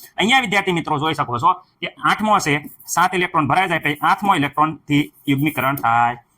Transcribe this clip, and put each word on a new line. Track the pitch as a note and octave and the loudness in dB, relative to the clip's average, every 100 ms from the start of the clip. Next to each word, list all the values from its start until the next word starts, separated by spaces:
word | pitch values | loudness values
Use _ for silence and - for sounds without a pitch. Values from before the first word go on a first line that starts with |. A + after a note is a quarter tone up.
| - - | -12 -4
અહીંયા | G3 C4+ | 0 0
વિદ્યાર્થી | A#3 G3+ F#3+ | 0 0 0
મિત્રો | E3+ D#3 D3+ | -2 -2 -2
જોઈ | D#3 | -2
શકો | D3 C#3 A#2+ | -2 -4 0
છો | B2+ | 0
કે | - - _ E3+ | 0 -6 _ -12
આઠમો | - D#3 G3 G#3+ - | -4 -2 0 2 2
હશે, | D#3 D3 C3 - - | 2 -2 -4 -16 -6
સાત | - F3+ F#3 | 0 0 0
ઇલેક્ટ્રોન | F3+ E3+ C#3+ | -2 0 0
ભરાઈ | D#3 F#3 | 0 0
જાય, | D#3+ | -2
પછી | D3 D3 | -2 -2
આઠમો | D#3+ G3 G3+ F#3 | 0 2 2 0
ઇલેક્ટ્રોન | C#3+ D3+ D3+ D#3 | 0 0 -2 -2
થી | - D3 D3 - - | 0 0 0 -4 -2
યુગ્મીકરણ | C#3 D3+ C#3 C3 C#3 | 0 0 0 -2 0
થાય | A#2 A#2 A#2+ A#2+ - | 2 2 2 -2 -12